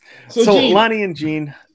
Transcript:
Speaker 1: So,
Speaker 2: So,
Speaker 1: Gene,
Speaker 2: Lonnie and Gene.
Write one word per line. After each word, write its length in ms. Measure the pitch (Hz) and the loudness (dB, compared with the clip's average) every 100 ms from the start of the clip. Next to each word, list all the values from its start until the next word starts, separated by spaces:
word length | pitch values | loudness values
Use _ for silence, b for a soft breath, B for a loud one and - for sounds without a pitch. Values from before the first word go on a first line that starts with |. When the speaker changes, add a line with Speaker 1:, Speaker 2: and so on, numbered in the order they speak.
| b b b | b b b
Speaker 1:
So, 160 | 233 | 0
Speaker 2:
So, 80 | 214 196 | 2 4
Speaker 1:
Gene, 140 | - | 4
Speaker 2:
Lonnie 300 | 190 226 220 | 2 0 -2
and 120 | 196 | -6
Gene. 400 | 147 156 156 147 b _ | -6 -6 -6 -8 b _